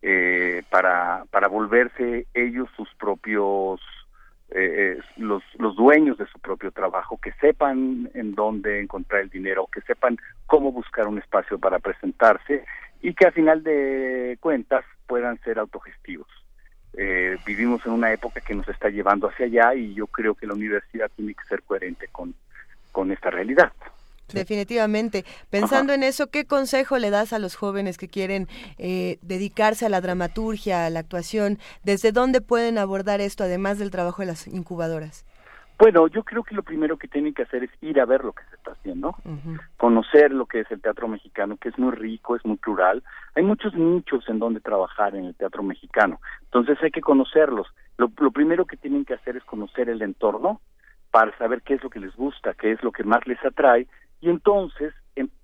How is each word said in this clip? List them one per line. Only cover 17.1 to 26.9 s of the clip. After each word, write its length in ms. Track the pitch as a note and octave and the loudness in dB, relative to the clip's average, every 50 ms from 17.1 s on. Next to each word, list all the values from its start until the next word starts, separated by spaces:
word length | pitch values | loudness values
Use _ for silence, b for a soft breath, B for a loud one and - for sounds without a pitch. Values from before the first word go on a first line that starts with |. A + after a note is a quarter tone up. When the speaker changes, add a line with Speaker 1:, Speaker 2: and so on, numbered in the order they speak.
| F#2+ F#2 F2+ F#2 F#2 F#2 - | 0 0 0 0 -2 -4 -6
Speaker 1:
vivimos 400 | G#2 G#2 G2+ A#2 A#2+ B2 A#2 - | -10 -4 -2 0 0 0 0 -2
en 80 | A#2+ A2+ | -2 -2
una 180 | A#2 A#2 A2+ | 0 2 2
época 300 | A2 A2 - A#2+ - B2 | 0 0 -4 -8 -10 -10
que 140 | - - A2 | -10 -8 -6
nos 120 | G2+ - - | -6 -6 -8
está 200 | G2 - - G#2+ | -8 -4 -4 -4
llevando 400 | G2+ G#2 G2 F#2+ G2+ G2+ F#2+ G2+ | -2 0 2 2 2 2 2 -4
hacia 160 | - - C3 | -2 -2 -4
allá 300 | B2 A2+ A#2 A#2 A#2 C3 | 0 4 6 6 6 4
y 180 | C3+ A#2 G#2+ G2+ | 2 -4 -8 -6
yo 140 | G2+ G#2+ | -8 -8
creo 280 | - - - A2+ A2 G#2 | -8 -6 -4 -2 -2 -2
que 120 | - - | -2 -4
la 80 | G#2+ G2+ | -8 -6
universidad 560 | G2+ G#2+ G#2+ G#2 G2+ - - - A#2 A2 G#2 - | -6 -4 -2 -2 -4 -4 -6 -6 -6 -6 -6 -6
tiene 200 | - G#2+ G#2 G2+ | -8 -10 -10 -10
que 100 | - - | -12 -10
ser 160 | - G#2+ F#2+ _ | -8 -8 -8 _
coherente 460 | _ G2+ G2 - F2+ E2 - - - | _ -6 -6 -4 -8 -12 -12 -14 -16
con, 240 | - - F2 F2 E2+ - _ B B B B B B B - _ | -14 -14 -12 -12 -14 -16 _ B B B B B B B -20 _
con 220 | - F#2+ F#2+ F#2 G2 | -4 -4 -2 -2 -4
esta 160 | F#2 - - | -2 -2 -4
realidad. 420 | E2+ F2 F#2+ A2 C3 C#3 F3 - - - - - - - - - - - - - | -2 -2 -4 0 4 4 4 4 4 -8 -20 -20 -20 -20 -20 -20 -20 -20 -20 -8
Speaker 2:
Sí. 100 | - G3+ | -6 -6
Speaker 3:
Definitivamente. 840 | F#3+ - G#3+ G#3 G3+ G3 A#3+ A#3 A3 G#3+ G#3+ G#3+ A3 A#3 G#3+ G3+ F#3 B B B B B | -4 -4 -4 -4 -4 -4 -2 0 0 0 0 0 -2 -2 -4 -6 -8 B B B B B
Pensando 420 | - G3+ G#3 G#3 C4+ C4+ C4+ C#4 C#4+ | -2 0 0 2 2 2 2 2 2
Speaker 1:
Ajá. 40 | |
Speaker 3:
en 60 | C#4 C4+ | 2 2
eso, 260 | C4 C4 - D4 - | 0 0 0 -4 -2
¿qué 140 | - D4 D4 | -2 -6 -4
consejo 520 | - - C#4 C4+ C4 - C4 C4+ C4 | 0 0 0 0 0 0 0 0 2